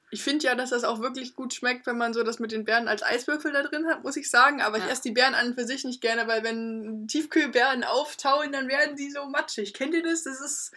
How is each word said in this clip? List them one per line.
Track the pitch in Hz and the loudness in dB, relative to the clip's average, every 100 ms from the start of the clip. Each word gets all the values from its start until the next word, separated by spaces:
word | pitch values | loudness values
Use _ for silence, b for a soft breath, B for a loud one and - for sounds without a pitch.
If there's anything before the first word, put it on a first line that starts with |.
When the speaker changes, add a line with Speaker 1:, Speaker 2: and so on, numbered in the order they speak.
| _ | _
Speaker 1:
Ich | 220 | -6
find | 277 294 | -2 0
ja, | 277 | 2
dass | 247 254 | 0 0
das | 240 | 0
auch | 233 220 | 0 0
wirklich | 247 254 254 | -4 -6 -10
gut | - 254 | -10 -8
schmeckt, | - 247 247 254 | -2 -2 -2 -4
wenn | 240 | -2
man | 233 | 0
so | 226 | 0
das | 233 233 | 0 -2
mit | 226 | -4
den | 220 | -4
Beeren | 220 233 233 | 2 2 2
als | 214 | 0
Eiswürfel | - 240 - 302 302 | 0 0 0 -2 0
da | 277 | 0
drin | 285 302 320 | 0 -2 0
hat, | 311 | -2
muss | 269 285 | -2 -4
ich | - | 2
sagen. | 247 269 285 | 6 6 6
Aber | 214 214 | 0 0
ich | |
Speaker 2:
Ja. | - | -2
Speaker 1:
esse | 254 | -2
die | 254 | 0
Beeren | 220 262 | 4 4
an | 240 240 | 4 0
und | 247 | -2
für | 233 | -4
sich | 262 | -4
nicht | 262 240 | -6 -2
gerne, | 226 233 220 | 0 0 2
weil | 220 | 0
wenn | 226 226 226 220 214 220 220 | 0 -2 -4 -6 -8 -8 -2
Tiefkühlbeeren | 302 311 320 285 240 254 254 | -2 2 2 4 4 4 4
auftauen, | 240 247 294 - 277 285 294 | 2 2 0 -2 2 2 2
dann | 277 262 | -2 0
werden | 277 302 | 2 2
die | 285 285 | 0 -8
so | 285 277 | -8 -2
matschig. | 294 311 - 196 | -2 -2 -4 -6
Kennt | - 277 | -4 0
ihr | 330 | 0
das? | 330 330 | 0 -2
Das | 269 262 | -4 -8
ist, | 285 - - | -8 -8 -8